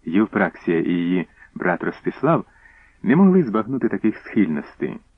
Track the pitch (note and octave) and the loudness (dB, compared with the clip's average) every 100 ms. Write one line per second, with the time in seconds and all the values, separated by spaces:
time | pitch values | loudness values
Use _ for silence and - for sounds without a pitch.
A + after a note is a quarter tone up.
0 | - F2+ G#2+ G#2 F2+ - - E2 D2+ F2 | -4 0 0 0 -2 -2 -2 0 0 -2
1 | E2+ F2+ D#2+ _ - - - F2 E2+ - | 0 -2 -4 _ -18 -6 -4 -2 -4 -6
2 | - - C#3+ D#3 - _ - - _ _ | -8 -4 0 0 -2 _ -20 -20 _ _
3 | - D3 G3 F#3 C#3 G#2+ A2 C3 A2+ G2+ | 0 4 6 4 2 0 -2 -2 -2 -2
4 | A2 - - - F2+ D2+ - - F#2 - | -2 -4 -4 0 0 -2 -8 -8 -8 -8
5 | _ | _